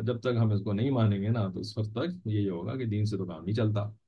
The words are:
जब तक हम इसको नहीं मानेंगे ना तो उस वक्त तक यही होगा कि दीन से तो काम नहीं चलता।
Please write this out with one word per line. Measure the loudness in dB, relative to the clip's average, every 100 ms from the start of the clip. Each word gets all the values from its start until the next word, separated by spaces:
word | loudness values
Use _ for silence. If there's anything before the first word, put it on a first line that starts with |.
जब | -4 -2
तक | 0 2
हम | 4
इसको | 2 0
नहीं | 0 2
मानेंगे | 4 4 4 2
ना | 0 0
तो | -4
उस | -6 -4
वक्त | -4
तक | -2 -4 -4 -2
यही | 0 0
होगा | -2 -4 -4
कि | -2
दीन | 0
से | 0 0
तो | -4
काम | -6
नहीं | -2
चलता। | 0 2 0 -2 -8